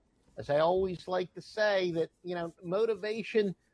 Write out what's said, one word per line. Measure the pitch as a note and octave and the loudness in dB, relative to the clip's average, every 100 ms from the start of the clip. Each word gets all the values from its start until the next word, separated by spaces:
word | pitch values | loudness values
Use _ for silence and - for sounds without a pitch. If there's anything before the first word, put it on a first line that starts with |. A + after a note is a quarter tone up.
| _ _ _ - | _ _ _ -14
as | A2+ | 0
I | C#3+ | 2
always | D#3+ F#3 F#3+ F3 - | 4 2 0 -4 -4
like | F#3 F#3 | -2 -2
to | - | -8
say | - - G#3+ G3 F3+ | -12 0 2 2 0
that, | E3 D#3+ _ | 0 -2 _
you | F3 | -8
know, | F3 E3+ - | -6 -6 -10
motivation, | F#3 F#3+ A3+ G#3 G#3 A3+ - A3+ G#3 E3+ _ | -4 0 0 0 -4 -6 0 2 2 -2 _